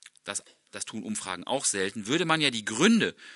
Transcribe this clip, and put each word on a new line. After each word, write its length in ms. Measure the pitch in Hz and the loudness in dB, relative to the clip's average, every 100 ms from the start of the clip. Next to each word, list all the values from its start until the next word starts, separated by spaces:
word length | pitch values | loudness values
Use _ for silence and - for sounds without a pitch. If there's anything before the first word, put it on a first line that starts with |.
| - _ - | -20 _ -10
das, 180 | 98 - _ _ | -10 -10 _ _
das 120 | 101 | -12
tun 200 | - 110 | -10 -8
Umfragen 420 | 107 104 95 90 - | -6 -6 -6 -8 -4
auch 180 | 135 | -2
selten, 440 | - 98 95 113 101 | 0 0 -2 -4 -2
würde 180 | 156 165 | 0 2
man 160 | 160 | 2
ja 100 | 147 | 2
die 140 | 117 104 | 0 -4
Gründe 500 | 110 196 226 98 - - | 4 6 6 4 -2 -16